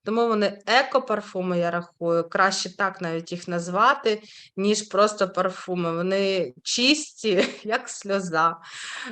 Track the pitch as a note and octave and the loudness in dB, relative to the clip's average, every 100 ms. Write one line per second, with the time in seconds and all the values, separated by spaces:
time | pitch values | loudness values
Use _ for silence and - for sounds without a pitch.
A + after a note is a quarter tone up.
0 | - A3 A#3 G#3+ G3+ - - A#3+ C#4+ C4 | -4 0 2 2 0 -2 2 2 4 0
1 | B3+ G#3 - F#3 F3+ F3 E3+ F3 F3 - | 0 -4 -4 -6 -2 0 0 -2 -6 -6
2 | E3+ E3+ E3 G3+ F#3+ F#3+ F#3 - F#3+ F#3 | 0 0 0 2 2 2 -6 -2 -2 -2
3 | E3+ E3 E3 F3 F3+ F3 F3 F#3 A#3+ C#4+ | -6 -6 -6 -10 -6 -6 -2 4 4 4
4 | A3+ G#3+ G#3+ - - - G3+ G#3 - F#3+ | 0 -2 -6 -20 -10 -2 0 0 0 4
5 | G#3+ G#3+ F#3+ F#3+ F#3 F3+ - F3+ E3+ E3 | 4 4 0 0 -2 -4 -6 -2 -2 -2
6 | F3+ G3 G3 F#3+ C#3 - - - B3+ D4+ | 0 0 2 0 -2 -6 -4 2 2 2
7 | - - A3 F3+ - - G#3+ A#3+ B3+ - | -2 -4 0 2 2 -4 -4 -4 -4 -10
8 | G3+ G3 F3+ D#3+ E3 E3+ - - - - | -4 -2 0 2 2 0 -10 -14 -12 -12
9 | B3+ | -10